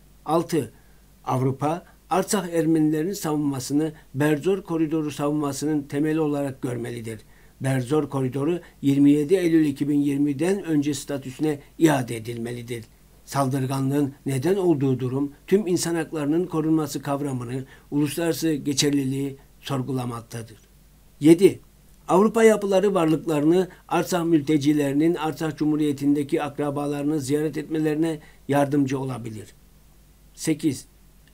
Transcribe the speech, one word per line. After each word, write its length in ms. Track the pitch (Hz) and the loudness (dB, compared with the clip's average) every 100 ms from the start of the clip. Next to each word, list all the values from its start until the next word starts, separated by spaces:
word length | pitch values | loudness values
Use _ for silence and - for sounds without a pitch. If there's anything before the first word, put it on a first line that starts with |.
| - - | -20 -12
Altı. 460 | - 165 170 165 110 - - - - - | -2 -2 0 -2 -4 -12 -20 -20 -20 -14
Avrupa, 600 | - 131 135 135 143 175 - - - | -4 0 0 -2 -4 -4 -8 -18 -4
Artsakh 380 | 175 185 202 175 | -2 0 -2 0
Ermenilerini 680 | 165 160 160 156 156 175 | 0 2 4 2 0 -2
savunmasını 760 | 196 160 151 147 131 131 143 156 156 - | -4 -4 -2 -2 -4 -2 -2 -2 -6 -10
Berzor 480 | 131 147 151 156 196 | -2 0 2 0 -2
Koridoru 500 | - 160 156 160 151 | -2 -2 0 -2 -4
savunmasının 720 | 139 147 151 143 139 147 151 | -4 -2 -2 -2 -4 -2 -2
temeli 380 | - 143 156 160 | -2 -2 0 0
olarak 420 | 151 147 139 131 | 0 -2 -4 -6
görmelidir. 580 | 131 120 120 120 113 107 - - - - | -6 -6 -8 -8 -10 -12 -16 -20 -20 -6
Berzor 480 | 135 135 120 156 143 | -2 -2 0 0 0
Koridoru 500 | 135 131 135 143 175 - - | -2 -4 -2 -2 -4 -8 -4
yirmi 300 | 139 139 143 | 0 4 6
yedi 240 | 147 147 | 4 2
Eylül 300 | 190 170 165 | 2 4 4
iki 240 | 151 139 143 | 2 0 0
bin 100 | 147 | 0
yirmiden 640 | 143 139 147 135 170 202 | 0 0 0 0 0 0
önce 300 | 160 151 143 | 0 0 0
statüsüne 680 | 139 - 139 135 127 151 135 - - | -4 -6 -8 -8 -4 -2 -4 -8 2
iade 380 | 160 139 117 113 | 4 4 -2 -8
edilmelidir. 680 | 110 120 117 123 117 120 - - - - | -8 -8 -8 -10 -10 -10 -12 -20 -20 -20
Saldırganlığın 880 | - 139 135 135 131 135 135 143 135 - | -6 -2 0 0 -2 0 0 0 0 -4
neden 300 | 139 135 160 | -4 -2 0
olduğu 440 | 202 180 147 135 123 | 2 2 2 2 0
durum, 320 | 127 135 143 - - | -2 -2 -4 -6 0
tüm 200 | 196 185 | 2 2
insan 280 | 170 170 | 0 0
haklarının 500 | 170 156 160 143 165 | -4 -4 -4 0 0
korunması 560 | 175 160 156 160 147 147 | 0 -2 2 0 0 -6
kavramını, 640 | 143 139 143 127 120 131 131 - - | -4 -4 -4 -6 -6 -8 -10 -18 -6
uluslararası 640 | 147 147 165 165 156 160 | -2 -2 -2 -2 0 0
geçerliliği 840 | 147 131 139 147 143 131 135 139 135 - - | -2 -2 0 2 2 0 -4 -6 -8 -20 -16
sorgulamaktadır. 960 | - 135 127 131 123 117 113 120 113 107 _ _ - _ - - | -6 -6 -4 -4 -6 -8 -12 -14 -14 -20 _ _ -20 _ -20 4
Yedi. 400 | 147 170 185 - - - - - - | 6 8 8 4 -14 -20 -20 -14 0
Avrupa 360 | 170 214 226 | 4 4 6
yapıları 500 | 226 202 202 190 202 | 6 6 2 2 2
varlıklarını 760 | 190 160 156 165 147 151 180 185 - - | 2 2 0 0 0 4 2 0 -6 -4
Artsakh 380 | 170 170 180 | -4 -2 -2
mültecilerinin 920 | 165 160 135 156 139 151 139 143 165 | 2 2 2 2 2 2 2 2 2
Artsakh 420 | 160 156 151 160 143 | 0 -4 -4 -6 -2
Cumhuriyeti'ndeki 840 | 151 151 151 135 143 147 139 160 | -2 0 0 0 0 0 0 -2
akrabalarını 760 | 147 139 147 143 143 143 143 156 | -4 -4 -4 -4 -4 -2 -2 -2
ziyaret 380 | 127 147 156 156 | -2 -2 -2 -4
etmelerine 640 | 147 156 156 151 165 156 - - - | -6 -2 0 0 -2 -4 -12 -14 -2
yardımcı 520 | 139 139 147 131 135 | 0 2 2 0 -2
olabilir. 540 | 135 120 117 107 107 - - - - - - - - | -6 -8 -10 -14 -16 -20 -20 -20 -20 -20 -20 -20 -20
Sekiz. 520 | - 160 156 160 113 - - - - - | -8 -4 -2 -2 -4 -12 -20 -20 -20 -18